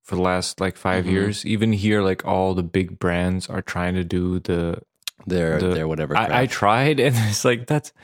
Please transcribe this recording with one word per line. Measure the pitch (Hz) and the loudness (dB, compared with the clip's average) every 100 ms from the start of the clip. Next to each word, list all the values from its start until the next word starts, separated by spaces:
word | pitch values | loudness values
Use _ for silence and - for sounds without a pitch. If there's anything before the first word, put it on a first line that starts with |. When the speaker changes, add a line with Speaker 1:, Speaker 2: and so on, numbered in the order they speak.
Speaker 1:
for | - 90 | -6 0
the | |
last, | 90 90 87 - | 2 0 -2 -4
like, | 95 - | -4 -2
five | 95 92 | 0 0
Speaker 2:
Mm-hmm. | 90 | 2
Speaker 1:
years. | 95 101 101 - | 0 0 -2 -4
Even | 107 113 | 0 2
here, | 104 104 107 | 2 2 2
like, | 98 92 - | 2 0 0
all | 95 95 | 0 2
the | 92 | 0
big | 85 95 87 92 | -2 -2 -2 -2
brands | 90 87 90 92 - | -2 0 0 -2 -4
are | - | -8
trying | - 87 90 | -6 -4 -2
to | 92 | -2
do | 87 90 90 90 | -2 -2 -2 -2
the | - 87 85 85 - _ - - - | -2 -2 -2 -6 -10 _ -20 -16 -4
Speaker 2:
Their, | 92 82 78 | 0 0 0
Speaker 1:
the | 90 | 0
Speaker 2:
their | 87 78 | 0 -2
whatever | 78 76 113 | -4 -2 0
Speaker 1:
I, | |
I | 110 | 2
Speaker 2:
craft. | 123 127 | 2 0
Speaker 1:
tried, | - 101 113 139 147 | 2 2 4 4 2
and | 131 120 | 2 2
<laughs> | 110 | 0
it's | 104 | 0
like, | 131 120 120 | 0 0 0
that's, | 147 - - | -2 -2 -16